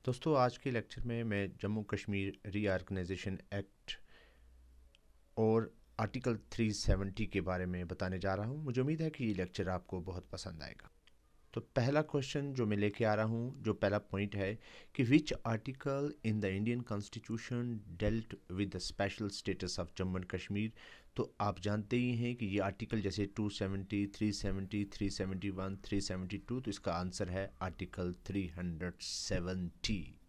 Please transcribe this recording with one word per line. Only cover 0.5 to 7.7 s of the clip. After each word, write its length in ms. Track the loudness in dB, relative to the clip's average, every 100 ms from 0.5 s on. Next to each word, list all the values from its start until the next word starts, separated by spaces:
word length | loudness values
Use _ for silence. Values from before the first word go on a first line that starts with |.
| 4
के 120 | -2
लेक्चर 320 | -2 -2 -4
में 200 | -2 0
मैं 240 | 2 2 0 -2
जम्मू 200 | -2 0
कश्मीर 560 | 0 -2 0 0 0 -4 -4
रीऑर्गेनाइजेशन 920 | 0 2 2 0 -2 0 -2 -2 -4 -4
एक्ट 440 | -6 -6 _ -12 -12 -12 -20 -20 -20 -20 -20 -20 -20 -20 -20 _ -20 _ 2
और 360 | 6 6 2 -8 -12 -2
आर्टिकल 360 | -2 0 0 -2 -4
थ्री 180 | 0 2
सेवेंटी 540 | 2 4 4 2 -2 0
के 140 | 0
बारे 260 | 0 0
में 200 | 0